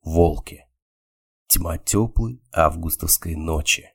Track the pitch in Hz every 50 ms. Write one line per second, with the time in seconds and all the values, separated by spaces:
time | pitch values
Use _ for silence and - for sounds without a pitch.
0 | _ 82 80 82 85 82 76 - - - - - _ _ _ _ _ _ _ _
1 | _ _ _ _ _ _ _ _ _ _ - - 85 85 - - - - - 101
2 | 110 117 - - 117 113 123 127 _ _ - - 82 76 73 82 82 82 - -
3 | - 80 - - - 85 82 78 80 80 80 78 76 - - - - -